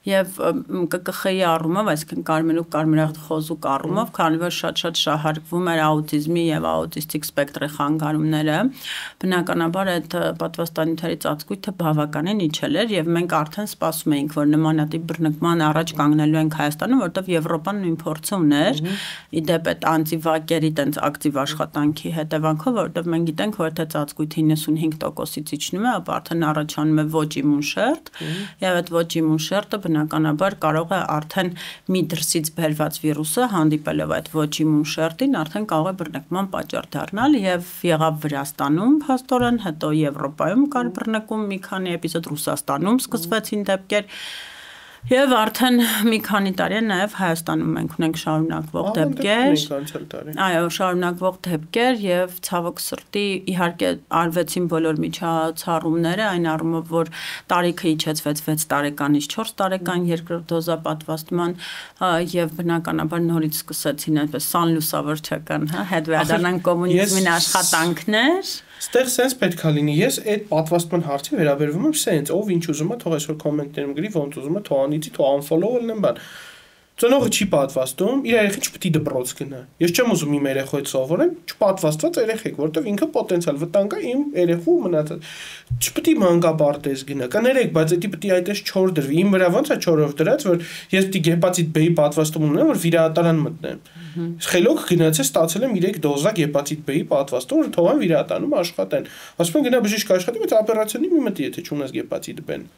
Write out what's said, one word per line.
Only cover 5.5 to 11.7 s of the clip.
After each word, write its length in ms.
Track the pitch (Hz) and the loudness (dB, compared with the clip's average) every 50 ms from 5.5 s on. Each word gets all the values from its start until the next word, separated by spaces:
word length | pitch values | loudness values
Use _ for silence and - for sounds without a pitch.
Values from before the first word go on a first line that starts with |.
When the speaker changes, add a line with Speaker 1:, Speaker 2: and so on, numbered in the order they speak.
| 170 175 180 170 | -2 -2 0 0
Speaker 1:
էր 100 | 165 160 | 2 2
աուտիզմի 640 | 156 156 156 151 151 151 - 147 147 156 170 170 170 | 2 4 2 2 0 0 -2 -2 0 0 0 2 2
և 220 | 165 151 - 80 | 2 0 0 0
աուտիստիկ 600 | 80 80 80 80 165 - 151 156 - - 151 156 - | 0 0 0 -2 -2 -6 -8 -8 -6 -6 -8 -8 -4
սպեկտրի 400 | _ 143 143 139 - 156 143 147 | _ -2 -2 -2 -4 -6 -6 -6
խանգարումները, 880 | 151 - 143 143 156 160 156 147 156 151 156 156 156 151 156 156 151 170 214 269 269 - - - - - - - - | -2 -2 0 0 0 0 0 0 0 0 0 0 0 0 0 0 0 2 0 -2 -2 -6 -12 -10 -10 -10 -10 -14 -10
բնականաբար 760 | _ - 185 185 180 175 185 180 170 165 170 170 190 196 190 | _ -2 0 0 0 0 0 0 0 0 0 0 0 0 0
այդ, 180 | 175 170 160 160 | -2 -2 -4 -4
ը, 140 | - 175 170 165 170 | -4 -2 -2 -2 -2
պատվաստանյութերի 840 | 165 170 165 165 - 170 165 - 165 160 160 160 165 175 165 170 | -4 -6 -6 -4 -6 -6 -4 -2 -2 -2 -2 -2 -4 -4 -4 -4
ծածկույթը 560 | 160 - - 151 151 - - 202 196 - 208 | -2 -2 -4 -4 -4 -6 -10 -10 -8 -8 -10